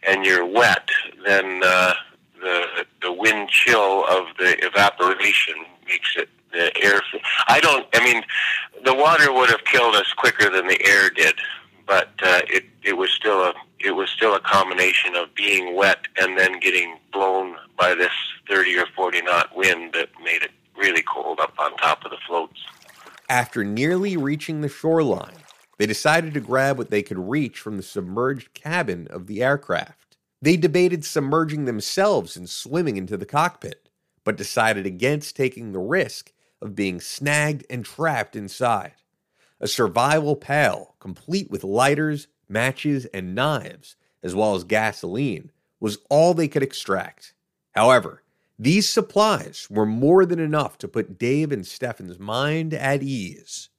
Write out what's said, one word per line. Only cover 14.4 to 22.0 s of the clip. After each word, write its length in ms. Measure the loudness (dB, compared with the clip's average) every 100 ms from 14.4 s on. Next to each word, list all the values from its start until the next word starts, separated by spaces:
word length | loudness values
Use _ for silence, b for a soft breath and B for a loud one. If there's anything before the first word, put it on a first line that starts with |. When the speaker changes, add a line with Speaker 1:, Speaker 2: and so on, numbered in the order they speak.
Speaker 1:
combination 760 | 4 2 2 2 2 2 0 -2
of 180 | -6
being 420 | -4 0 0 0 2
wet 300 | 2 2 -2 -2
and 200 | 0 2
then 220 | 0 2
getting 400 | 0 0 -2 -8 _
blown 440 | 0 2 2 -2 -8 -18 0
by 200 | 2 2
this 180 | 0 -2 -8 -12 -8
thirty 300 | -2 0 0
or 80 | -2 -2
forty 280 | -2 -2
knot 340 | 0 0 0 0
wind 360 | 0 0 -4
that 160 | -6 -6 -8
made 200 | -4 -4
it 80 | -4 _ _ -2
really 240 | 0 0
cold 380 | -2 -6 -6 -4
up 140 | -4 -2
on 180 | -6 0
top 280 | 0 0